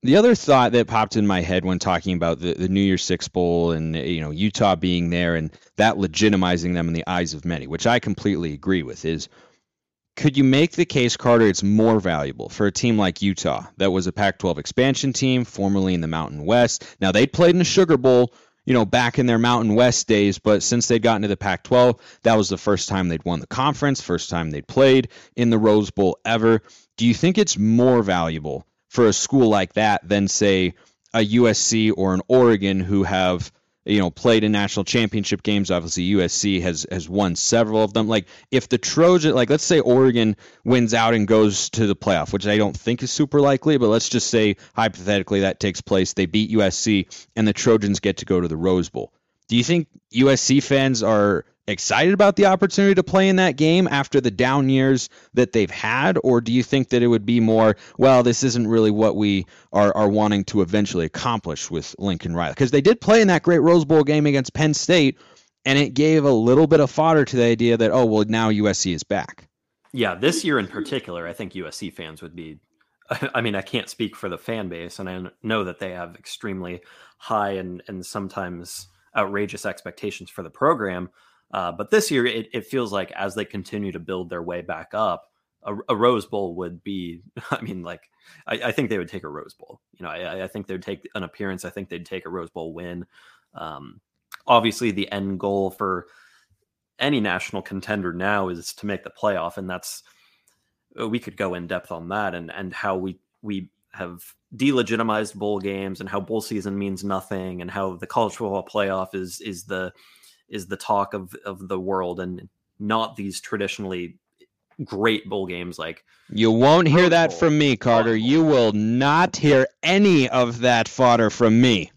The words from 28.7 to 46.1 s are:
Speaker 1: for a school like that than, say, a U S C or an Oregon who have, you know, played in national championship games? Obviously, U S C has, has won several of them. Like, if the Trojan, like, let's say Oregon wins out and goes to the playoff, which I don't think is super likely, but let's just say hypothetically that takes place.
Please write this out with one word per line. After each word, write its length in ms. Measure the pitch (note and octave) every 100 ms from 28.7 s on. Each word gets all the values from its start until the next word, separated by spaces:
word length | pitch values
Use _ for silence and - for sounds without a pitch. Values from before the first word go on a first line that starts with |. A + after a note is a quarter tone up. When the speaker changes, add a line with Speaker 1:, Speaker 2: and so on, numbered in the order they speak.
| _ _
Speaker 1:
for 180 | - A#2
a 60 |
school 340 | F#2+ - C#3 A#2
like 240 | G#2 F2+ -
that 300 | G#2+ G2+ E2+
than, 220 | G2+ G2
say, 460 | - G#2 F#2+ F2+ - _ _ _
a 80 | A2+
U 260 | G#2+ A2+ A#2+
S 100 | G#2+
C 340 | - A2+ A2
or 220 | G2 F#2+
an 80 | F#2 -
Oregon 540 | B2+ A#2+ G#2+ G2 F#2+
who 220 | F#2 G2+
have, 460 | F#2 F#2+ F#2 F2+ E2+ _ _ _ -
you 140 | G#2
know, 120 | F2+
played 320 | - B2 A2
in 80 | G#2+
national 320 | G#2 G2+ -
championship 600 | F#2+ A#2+ A2 A2 G2 G2
games? 280 | - G#2 F#2+
Obviously, 320 | F2+ E2 F#2
U 180 | F2+ G2+
S 120 | F2+
C 260 | - G#2 F#2+
has, 260 | F2+ E2 -
has 160 | F#2+ D#2+
won 300 | F#2+ G2 E2+
several 440 | - A#2 A2 A2 A2
of 80 |
them. 160 | A2 A2
Like, 180 | A2 F2+ - _
if 160 | C3 -
the 100 | B2
Trojan, 560 | - - E3+ F3+ D3+
like, 160 | B2+ A#2
let's 140 | D3+
say 160 | - D#3+
Oregon 560 | A#2+ B2 C3 A#2+ A2 G2+ - _ -
wins 280 | B2+ A#2
out 200 | A#2 A2+
and 120 | A#2 G2+
goes 440 | A2 G#2+ G2 -
to 180 | - G#2
the 80 | G2
playoff, 380 | - F2 D2+
which 120 | G2+ G2
I 120 | G#2+
don't 200 | G#2 -
think 240 | - A#2+
is 100 | B2+
super 280 | - D3 D3
likely, 380 | C#3+ C3+ D#3 C#3+
but 100 | A#2
let's 220 | A2+ -
just 200 | A#2+ -
say 280 | A#2 G#2+ G2 - -
hypothetically 640 | A2+ F2 F#2 G2+ F2+ G2+
that 220 | G2 F2
takes 180 | G2+ F2+
place. 320 | - G2 F#2